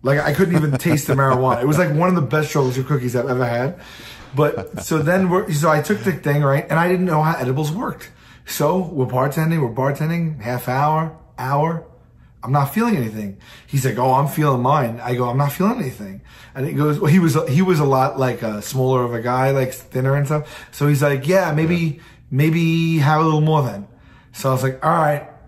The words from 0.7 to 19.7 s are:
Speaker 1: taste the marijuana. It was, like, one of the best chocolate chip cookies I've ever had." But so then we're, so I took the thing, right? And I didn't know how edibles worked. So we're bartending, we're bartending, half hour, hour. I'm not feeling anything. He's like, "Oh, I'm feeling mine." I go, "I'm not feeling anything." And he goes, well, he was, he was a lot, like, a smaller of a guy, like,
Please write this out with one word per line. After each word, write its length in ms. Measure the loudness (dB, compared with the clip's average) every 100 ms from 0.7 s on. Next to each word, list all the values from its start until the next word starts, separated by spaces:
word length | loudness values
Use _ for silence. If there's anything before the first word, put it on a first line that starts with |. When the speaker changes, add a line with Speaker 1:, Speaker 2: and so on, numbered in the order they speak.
| 0
Speaker 1:
taste 300 | 0 0 2
the 60 |
marijuana. 480 | 2 2 2 2 2
It 60 | 2
was, 100 | 2
like, 160 | 2
one 140 | 2 2
of 80 | 2
the 60 |
best 300 | 2 0 0
chocolate 240 | 0 0 -2
chip 120 | -2
cookies 280 | -2 0 -2
I've 140 | -2
ever 160 | -2 0
had." 340 | -2 -4 -6 -18 -20 -20 -20 -8 0
But 480 | 2 0 -4 -10
so 160 | -4 0
then 300 | 2 2 2
we're, 200 | 0 0
so 180 | 0 2
I 120 | 2
took 180 | 0 -2
the 80 | -2
thing, 320 | -2 0 2
right? 220 | 2 0 0
And 80 | 0
I 120 | 2
didn't 160 | 0 0
know 160 | 2
how 140 | 0 0
edibles 340 | -2 -2 -2
worked. 400 | -4 -6 -10 -16 -20 -20 -20 -14
So 320 | -2 0 0 -2
we're 140 | -2 -2
bartending, 560 | 0 0 0 0 0
we're 120 | -2
bartending, 680 | -2 -2 -2 -2 -2 -4 -6
half 260 | -6 -6 -2
hour, 480 | 0 0 0 -2 -8 -20 -10
hour. 480 | -2 0 0 -4 -10 -20 -20 -20 -20 -14
I'm 80 | -2
not 220 | 0 0
feeling 220 | 0 0 0
anything. 400 | -2 -6 -10 -12 -20 -20 -6
He's 180 | -2 -2
like, 120 | 0
"Oh, 160 | 2
I'm 140 | 2 0
feeling 340 | 0 0 2
mine." 380 | 2 2 0 -4
I 140 | -6 -2
go, 140 | 0
"I'm 80 | 0
not 160 | -2
feeling 260 | 0 -2 0
anything." 420 | -6 -8 -14 -16 -20 -20 -18
And 140 | -8 -6
he 60 |
goes, 260 | 0 0 2
well, 120 | 4
he 80 | 6
was, 180 | 4 2 2
he 120 | 2
was 180 | 2 2
a 60 | 4
lot, 340 | 4 2 0
like, 220 | -2 -2
a 200 | -6 -6
smaller 420 | -6 -2 2 2
of 100 | 0
a 80 | -2
guy, 300 | -2 0 2
like, 200 | 0 -2